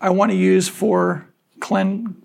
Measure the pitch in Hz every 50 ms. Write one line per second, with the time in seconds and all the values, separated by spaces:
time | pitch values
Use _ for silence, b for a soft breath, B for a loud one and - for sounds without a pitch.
0 | - 190 185 190 202 - 196 190 185 185 185 185 180 185 - - 196 220 190 180
1 | 180 180 175 147 - - _ _ _ _ _ - - - 190 196 190 190 196 202
2 | 233 220 180 - -